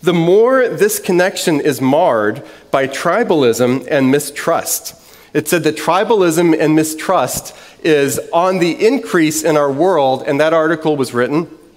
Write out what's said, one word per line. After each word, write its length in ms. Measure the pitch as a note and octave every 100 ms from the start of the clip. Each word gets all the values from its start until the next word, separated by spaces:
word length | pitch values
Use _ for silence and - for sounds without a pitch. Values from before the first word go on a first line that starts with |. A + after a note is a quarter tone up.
the 140 | D#3+ F3
more 520 | E3 G3 A#3 C4 B3
this 300 | D#3 G3+ G#3
connection 640 | - F3 F#3 F#3+ - D3
is 180 | D#3 B2+
marred 600 | C3 C#3+ F3 A#2 G#2 A#2+ - - -
by 160 | C#3 C3+
tribalism 960 | - F3 F#3+ B3 E3+ B2+ A2+ B2 C3+ C3
and 220 | D3+ C3
mistrust. 880 | C#3+ D3 - - D#3+ - - - - - - -
It 160 | D3+ D3+
said 140 | F3+ D#3
that 120 | D3+
tribalism 840 | - F3 G#3+ A3+ F3+ D#3+ F3 D#3
and 160 | D3+ D#3
mistrust 800 | D#3 - - F3+ B2+ - - - - -
is 360 | F3 D3+ C#3 B2+ -
on 240 | E3+ F#3 F#3
the 260 | F3 D3+
increase 600 | G3+ C4+ - F3+ D#3 D#3
in 140 | - D#3
our 140 | C#3+
world, 520 | C#3 F3+ F3 C3 C3 -
and 140 | C#3+
that 140 | D#3
article 440 | E3 D#3 E3 D#3+ D3
was 160 | B2+
written 340 | A#2+ B2 D3 E3 - -